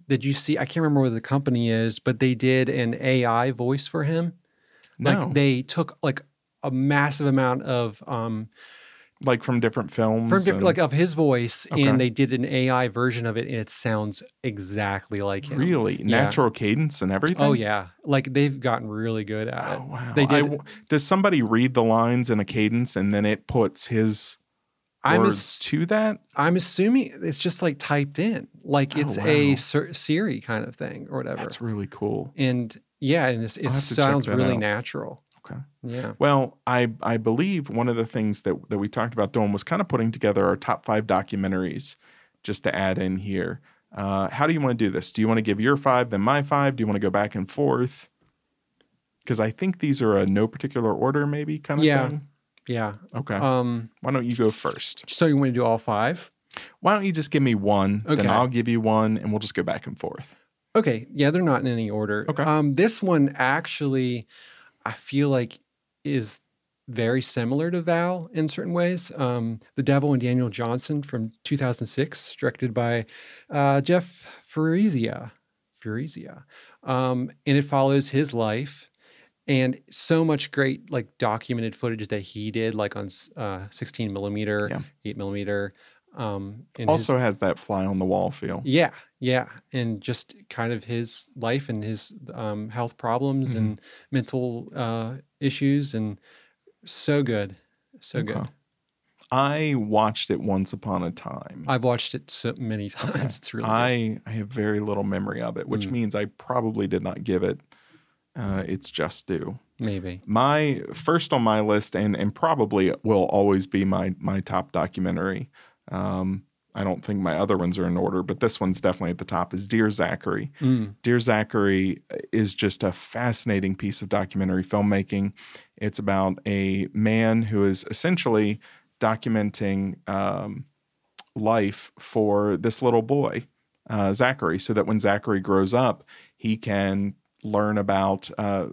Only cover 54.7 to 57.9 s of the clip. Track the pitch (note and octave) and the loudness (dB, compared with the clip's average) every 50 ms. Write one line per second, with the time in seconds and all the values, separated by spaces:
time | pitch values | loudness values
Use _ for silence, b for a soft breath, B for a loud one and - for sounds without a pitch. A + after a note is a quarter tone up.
54.7 | - - - - - - - - - - E3+ D#3 C#3+ C#3 C#3 C3 A#2+ B2 A#2+ A2+ | -4 -4 -6 -8 -10 -10 -8 -4 0 2 4 4 4 4 2 2 2 2 2 2
55.7 | A2+ A2+ - A#2+ G#2+ G#2 A2+ C#3 F3 - - - _ _ _ _ B B B B | 2 0 0 -2 0 0 0 0 -2 -4 -10 -18 _ _ _ _ B B B B
56.7 | B B - F3+ G#3+ G#3 G3 G3 D#3+ D#3+ C#3+ - - D3 C#3 B2 A2+ G2+ G2 G#2 | B B 2 2 4 4 2 0 0 0 -2 2 2 4 4 4 4 4 4 4
57.7 | G#2 G2 F#2+ G2 | 4 4 4 4